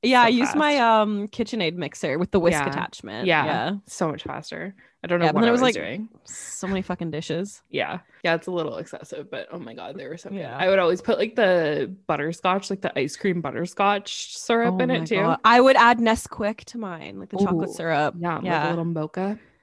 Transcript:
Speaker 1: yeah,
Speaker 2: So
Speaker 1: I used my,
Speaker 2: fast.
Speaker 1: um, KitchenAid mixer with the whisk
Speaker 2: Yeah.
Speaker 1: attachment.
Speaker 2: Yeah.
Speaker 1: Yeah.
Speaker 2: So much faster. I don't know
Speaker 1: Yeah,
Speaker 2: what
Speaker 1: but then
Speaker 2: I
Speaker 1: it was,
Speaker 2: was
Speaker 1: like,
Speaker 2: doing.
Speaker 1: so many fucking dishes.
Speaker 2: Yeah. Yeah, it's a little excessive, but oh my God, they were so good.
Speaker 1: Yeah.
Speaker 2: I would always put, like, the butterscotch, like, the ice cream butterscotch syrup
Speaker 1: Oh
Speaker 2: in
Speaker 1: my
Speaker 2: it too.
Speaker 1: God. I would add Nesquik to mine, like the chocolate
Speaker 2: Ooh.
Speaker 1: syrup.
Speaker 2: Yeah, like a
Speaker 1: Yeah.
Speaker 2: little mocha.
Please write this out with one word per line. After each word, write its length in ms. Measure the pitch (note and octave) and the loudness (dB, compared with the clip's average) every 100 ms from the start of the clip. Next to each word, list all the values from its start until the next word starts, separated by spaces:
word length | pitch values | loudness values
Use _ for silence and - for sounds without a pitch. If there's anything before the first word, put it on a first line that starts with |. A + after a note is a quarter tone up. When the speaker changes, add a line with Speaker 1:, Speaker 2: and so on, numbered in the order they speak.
Speaker 1:
yeah, 180 | - B3+ | 4 6
Speaker 2:
So 40 | A#3 | 6
Speaker 1:
I 20 | |
used 260 | B3 B3 D4 | 4 2 2
my, 180 | D4+ | 2
Speaker 2:
fast. 80 | C#4+ | 4
Speaker 1:
um, 460 | A#3 A3 G#3+ G#3 G#3 | 4 4 4 -2 -6
KitchenAid 460 | - A#3 A#3+ E3+ | -6 -6 -2 -2
mixer 440 | F3 D#3+ - E3 C#3 | -2 -8 -6 -4 -2
with 120 | F3+ | 0
the 60 | G3+ | 4
whisk 220 | E3+ D#3+ | 4 2
Speaker 2:
Yeah. 80 | C#3 | 0
Speaker 1:
attachment. 580 | C#3 A#2 - - G#2+ F3+ | -4 -6 -10 -12 -6 2
Speaker 2:
Yeah. 180 | D#3+ D3 | 2 2
Speaker 1:
Yeah. 260 | C3+ B2+ G3+ - | 0 -2 -6 -10
Speaker 2:
So 220 | - E3 | -4 -4
much 160 | D3 | -4
faster. 500 | - C#3 D3+ - F3 G3 _ _ | -8 -12 -10 -12 -12 -14 _ _
I 40 | - | -2
don't 140 | F3 | 2
know 40 | |
Speaker 1:
Yeah, 40 | F3 | 2
Speaker 2:
what 40 | F#3 | 4
Speaker 1:
but 40 | |
then 40 | A#3 | 4
Speaker 2:
I 40 | |
Speaker 1:
it 20 | |
was, 80 | A#3+ | 4
Speaker 2:
was 120 | B3+ | 2
Speaker 1:
like, 80 | A3 | 2
Speaker 2:
doing. 260 | D#2+ C#3+ A3 _ | -4 -8 -10 _
Speaker 1:
so 420 | - - - - F#3 | -20 -16 -14 -10 -4
many 160 | F#3+ | -4
fucking 280 | F#3+ F3+ E3+ | -4 -6 -6
dishes. 500 | D3+ E3 E3 G3+ - _ | -6 -6 -6 -6 -12 _
Speaker 2:
Yeah. 300 | - - F3 _ _ | -4 -4 -6 _ _
Yeah, 120 | F3 | 0
it's 120 | E3 E3 | 0 -2
a 40 | |
little 260 | F3+ D#3 - | -4 -4 -6
excessive, 540 | - - - C3+ D3 | -12 -14 -14 -14 -12
but 180 | C3 - | -12 -10
oh 60 | E3+ | -12
my 140 | A2+ | -14
God, 240 | A2+ F#2 C#3 | -14 -14 -12
they 100 | B2+ | -12
were 100 | E3 | -14
so 100 | G3 | -10
good. 100 | G3 | -10
Speaker 1:
Yeah. 160 | D3+ B2 | -8 -2
Speaker 2:
I 120 | F#3 | 2
would 100 | F#3+ | 4
always 220 | E3+ F3+ | 4 0
put, 160 | - A3 | 0 0
like, 160 | A3+ | 0
the 600 | A3+ G#3 F3+ D#3+ D3+ C3+ F#3+ _ | 2 4 4 2 0 -4 -8 _
butterscotch, 600 | D3+ D3 E3+ F3+ F#3+ F#3+ | -4 -4 -4 0 -2 -2
like, 140 | G3 | -6
the 140 | F#3+ - | -4 -2
ice 180 | C#3 - | -4 -2
cream 240 | G3+ F3 | -2 -2
butterscotch 960 | E3 - F3 - G3+ G3+ G3+ - - - | -4 -6 -6 0 2 2 -2 -12 -12 -14
syrup 380 | - A#3 A#3 | -2 2 2
Speaker 1:
Oh 40 | F#3 | 0
Speaker 2:
in 80 | B3 | 0
Speaker 1:
my 60 | B3+ | 0
Speaker 2:
it 100 | E3 | 0
too. 80 | G#3 | 0
Speaker 1:
God. 220 | G3 E3 | 0 2
I 160 | A3 A#3+ | 6 8
would 140 | C4 C4 | 8 8
add 220 | A#3 A#3+ | 6 6
Nesquik 680 | A#3 A3+ - - G#3 A3 | 4 2 -2 -6 -6 -6
to 140 | - A#3+ | -12 -12
mine, 400 | G#3 E3 - - | -10 -10 -14 -16
like 100 | - | -10
the 80 | F#3+ | -2
chocolate 320 | G3 F3 - | 2 2 -2
Speaker 2:
Ooh. 20 | |
Speaker 1:
syrup. 420 | - E3 D3+ D3 F3 | -4 -2 0 0 -2
Speaker 2:
Yeah, 160 | E3+ | -4
like 80 | D#3+ | -4
a 40 | F3 | -2
Speaker 1:
Yeah. 220 | E3+ D3+ | 0 0
Speaker 2:
little 160 | E3+ | -2
mocha. 540 | E3+ E3 D#3 - F#3+ G#3+ _ _ | -2 -2 -4 -4 -4 -6 _ _